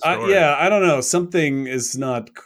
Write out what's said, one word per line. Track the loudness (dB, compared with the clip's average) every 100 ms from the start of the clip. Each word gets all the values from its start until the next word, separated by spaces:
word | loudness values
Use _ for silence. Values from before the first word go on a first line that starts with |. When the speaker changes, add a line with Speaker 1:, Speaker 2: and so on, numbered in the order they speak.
| -2
Speaker 1:
uh, | -2
Speaker 2:
story. | 2
Speaker 1:
yeah, | 2 4 2
I | 2
don't | 2
know. | 2 2
Something | 0 -2 0 0 0 -2 -4
is | -6 -6 -6
not, | -4 -4 -8 -20